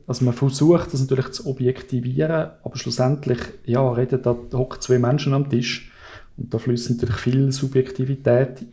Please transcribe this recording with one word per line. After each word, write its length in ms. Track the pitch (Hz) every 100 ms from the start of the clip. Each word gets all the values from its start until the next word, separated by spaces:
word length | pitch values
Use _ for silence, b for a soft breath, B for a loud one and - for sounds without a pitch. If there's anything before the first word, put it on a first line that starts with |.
| -
also 200 | - 127
man 80 |
versucht 580 | 120 139 135 151 175 -
das 60 | 135
natürlich 280 | 131 131 -
zu 160 | - 151
objektivieren, 1040 | 131 123 127 - 127 123 131 156 160 - -
aber 140 | 123 131
schlussendlich, 640 | - 123 127 147 139 120 - - -
ja, 220 | 123 135
reden 300 | 120 127 131
da, 140 | 120 120 -
da 80 | 131
hocken 240 | 131 -
zwei 180 | - 127
Menschen 340 | 120 143 139
am 160 | 139 139
Tisch 420 | 120 117 - B B B B B -
und 160 | -
da 40 | 117
fließt 320 | - 120 -
natürlich 240 | 117 - 101
viel 360 | 123 131 135
Subjektivität 1120 | 131 131 131 131 - 131 135 - 120 135 - -